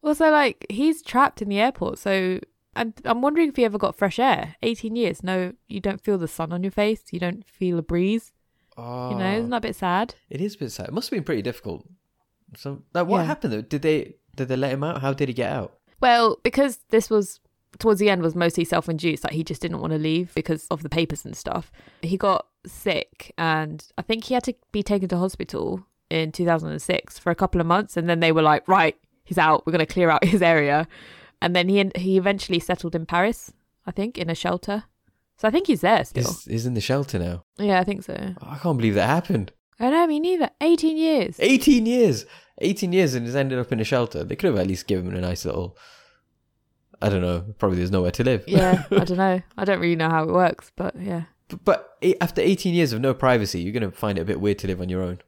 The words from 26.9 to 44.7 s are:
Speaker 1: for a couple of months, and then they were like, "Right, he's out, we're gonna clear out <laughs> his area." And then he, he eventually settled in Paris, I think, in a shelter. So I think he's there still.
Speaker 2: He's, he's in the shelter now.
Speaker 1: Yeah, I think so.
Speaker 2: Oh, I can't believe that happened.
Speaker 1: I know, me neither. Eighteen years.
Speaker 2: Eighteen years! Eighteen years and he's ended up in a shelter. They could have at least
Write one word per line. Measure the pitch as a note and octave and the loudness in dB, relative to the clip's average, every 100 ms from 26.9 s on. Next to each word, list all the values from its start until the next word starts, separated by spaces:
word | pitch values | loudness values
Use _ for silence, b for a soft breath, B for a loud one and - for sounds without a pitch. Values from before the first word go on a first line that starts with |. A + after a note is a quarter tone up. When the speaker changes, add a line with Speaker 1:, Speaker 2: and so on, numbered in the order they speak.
| - - - | -4 -4 -8
Speaker 1:
for | - | -4
a | E3+ | 0
couple | F#3+ F3 | 0 0
of | E3 | 2
months, | F3 G#3 - | 2 0 -4
and | E3+ | 0
then | E3 | 2
they | E3 | 4
were | D#3+ | 4
like, | D#3 D3+ - | 4 4 4
"Right, | F#3+ D#3+ - _ _ | 4 4 0 _ _
he's | _ F3 | _ 2
out, | D#3 E3+ - | 4 4 2
we're | |
gonna | E3+ D#3 | 0 0
clear | - F3 | 2 4
out | D3+ | 4
<laughs> | F3+ | 4
his | G3 | 4
area." | F3 E3 C#3+ C#3+ D#3+ B B B B _ | 4 4 4 2 0 B B B B _
And | F3 | 0
then | F3+ F3 | 2 4
he, | G3+ G3 | 2 2
he | F3 F#3 F#3+ | -2 2 2
eventually | F#3 G3+ - F3 | 2 -2 0 -2
settled | - F3+ E3+ E3 | -2 -4 -2 -6
in | E3 | -2
Paris, | E3+ G3 A#3 - _ _ _ - | 0 0 -2 -10 _ _ _ -12
I | |
think, | - G#3 B3 | -6 -6 -4
in | E3 | -6
a | |
shelter. | E3 F3 F3+ - G#3 - _ _ _ _ _ | -4 -2 -4 -4 -6 -8 _ _ _ _ _
So | A3 | 0
I | |
think | C4 G4 | 2 2
he's | A3 | 0
there | F3 G#3+ | 4 2
still. | - - | 2 -2
Speaker 2:
He's, | A#2+ E3+ | -2 -2
he's | - A2+ A#2+ | -6 -4 -2
in | |
the | A#2 | -4
shelter | - C3 C#3 F#2+ | 0 -2 -2 -4
now. | F2 F2 _ _ | -4 -6 _ _
Speaker 1:
Yeah, | G3+ F#3 | 0 2
I | |
think | F#3 G3 | 2 -4
so. | F#3+ - F#3+ F3+ | -8 -10 -10 -12
Speaker 2:
Oh, | - | -14
I | C#3+ | -6
can't | F3 C#3 | -2 2
believe | A2+ G2+ | 2 2
that | G2 | 2
happened. | D#3 - D#3 G2+ _ _ _ | 0 0 -2 -2 _ _ _
Speaker 1:
I | A#3+ | 0
know, | D#4 E4+ | 2 2
me | D4+ | 2
neither. | E4+ F#4 D4 _ | 0 0 0 _
Eighteen | D4+ E4+ D#4+ D#4 | 2 4 2 0
years. | D#4+ D4+ F#3+ - | 2 2 0 0
Speaker 2:
Eighteen | G#3 C4 C#4 B3+ A3 | 4 4 6 6 4
years! | B3 A3 A#2+ - B B - | 4 4 2 -4 B B -2
Eighteen | D#3+ G3 F#3 | -2 0 0
years | F3+ E3+ | 2 2
and | B2+ | 2
he's | A#2 C3 | -2 -2
ended | C3+ B2+ | 0 -2
up | B2 | -2
in | A#2+ | -2
a | |
shelter. | A2 C3 A#2 - | 0 0 0 -4
They | F2+ - | -6 -2
could | F#3+ | 0
have | A2 | 2
at | |
least | F#2 | 0